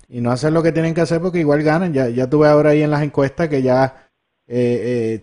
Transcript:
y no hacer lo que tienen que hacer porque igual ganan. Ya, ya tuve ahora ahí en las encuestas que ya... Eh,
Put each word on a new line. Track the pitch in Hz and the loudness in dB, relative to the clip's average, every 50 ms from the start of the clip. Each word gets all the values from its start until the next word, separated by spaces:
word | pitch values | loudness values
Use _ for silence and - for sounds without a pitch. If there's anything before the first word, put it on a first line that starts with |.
| - _ | -20 _
y | 127 120 | -10 -6
no | 120 120 | -4 -4
hacer | 127 123 139 156 156 | -4 -2 -2 0 0
lo | 165 | 2
que | 156 165 | 0 0
tienen | 147 160 160 165 165 | 0 0 -2 -2 0
que | 170 | -2
hacer | 165 - 170 165 | -2 -2 -2 -4
porque | 170 185 170 175 | -4 -4 -2 -2
igual | 160 143 143 151 151 | 0 0 0 0 2
ganan. | 156 151 170 190 180 151 | 0 0 0 -2 -2 -2
Ya, | 131 131 120 | -2 -2 -2
ya | 117 127 131 123 | -2 -2 -2 0
tuve | 151 151 151 151 | 2 4 4 6
ahora | 151 147 151 151 | 4 4 4 4
ahí | 147 151 151 | 2 2 2
en | 151 | 0
las | 151 147 | 0 -2
encuestas | 151 143 - - 139 135 - - 170 156 | -2 -2 -2 -2 -2 -2 -2 -4 -4 -2
que | 147 135 127 | -2 -2 0
ya... | 127 127 131 135 131 - - _ _ _ _ _ _ _ _ _ | 2 2 2 2 0 -2 -10 _ _ _ _ _ _ _ _ _
Eh, | - 120 123 123 120 120 113 101 120 123 120 113 113 113 110 | -8 -4 -2 0 0 0 -2 -2 -4 -4 -2 -2 -4 -4 -6